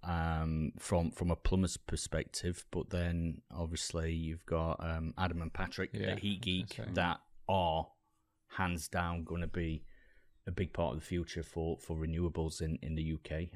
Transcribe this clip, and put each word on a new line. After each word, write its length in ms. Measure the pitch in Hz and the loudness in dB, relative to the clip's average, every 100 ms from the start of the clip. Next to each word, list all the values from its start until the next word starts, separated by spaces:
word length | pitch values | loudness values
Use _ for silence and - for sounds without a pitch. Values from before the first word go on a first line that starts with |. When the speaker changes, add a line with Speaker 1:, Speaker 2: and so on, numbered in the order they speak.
Speaker 1:
um, 680 | 87 85 82 80 80 78 78 - | -2 2 2 2 2 2 0 -2
from, 320 | - 90 82 | 0 2 2
from 200 | - 87 | 2 2
a 40 | 82 | 2
plumber's 420 | - 92 92 - | 4 4 4 0
perspective, 840 | - 80 - 80 - - 87 87 - | -2 -2 0 -2 -2 -2 -2 -2 -4
but 200 | 87 - | -4 -2
then 500 | 90 85 85 82 80 - | 0 2 2 0 -2 -6
obviously 600 | 67 85 82 - 85 82 | -4 -2 -2 -2 -2 0
you've 320 | 82 82 80 - | 0 0 -4 0
got, 300 | 82 82 - | 2 2 0
um, 300 | 85 80 80 - | 0 0 -2 0
Adam 240 | 92 85 | 0 0
and 100 | 82 | -2
Patrick 360 | - 92 - 95 | 0 0 0 -4
Speaker 2:
Yeah, 160 | 104 98 | -2 -2
Speaker 1:
at 100 | 95 | 0
Heat 80 | 101 | 0
Speaker 2:
I 80 | 95 | 0
was 40 | |
gonna 0 | |
Speaker 1:
Geek 340 | 92 92 90 | 0 0 0
Speaker 2:
say. 200 | - - | -6 -2
Speaker 1:
that 260 | 87 87 82 - - - | 2 2 2 -6 -8 0
are 380 | 95 87 80 80 - _ _ _ _ _ | 2 4 2 0 -8 _ _ _ _ _
hands 380 | - 92 87 - | -2 0 0 -2
down 360 | 87 85 85 | 0 0 0
gonna 240 | 80 85 82 | -2 -2 0
be 360 | - 82 80 - - - - - - - | 0 0 -2 -6 -18 -20 -20 -20 -12 -6
a 40 | |
big 220 | 92 90 | -2 -2
part 200 | - 82 | 0 0
of 60 | 67 | 0
the 60 | - | -2
future 360 | 87 82 - | -2 -2 -4
for, 380 | 80 - 82 80 | -6 -2 -2 -2
for 160 | - 80 | -4 -2
renewables 640 | 80 82 87 80 80 - | 0 2 2 2 -2 0
in, 160 | 80 78 | -2 -2
in 100 | - | -2
the 80 | 78 | -2
U 180 | 80 78 | 0 -2
K. 280 | - 78 85 | -4 -4 -4